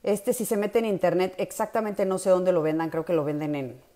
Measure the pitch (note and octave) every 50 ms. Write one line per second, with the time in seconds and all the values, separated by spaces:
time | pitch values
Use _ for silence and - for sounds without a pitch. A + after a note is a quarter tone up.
0 | - G3+ G#3 G3+ - B3 A#3+ - G#3+ - A3+ G3+ G#3 G3+ - A#3 A3+ A3 G3 F3
1 | - F3+ E3 F3 F#3 F#3 - - G3 - - - A3 G#3+ - A3+ A3 G#3+ G3+ G3
2 | G3+ F#3+ F#3+ F#3 F#3 G3 F#3 F3+ F3+ F#3 F#3 E3+ D#3 D#3 D#3 D#3+ E3 D#3+ D#3+ E3
3 | D#3 - F3 D#3+ C#3+ D3 D3 D3 D#3 D3+ D3 C#3+ C3+ B2 A#2 - - _ _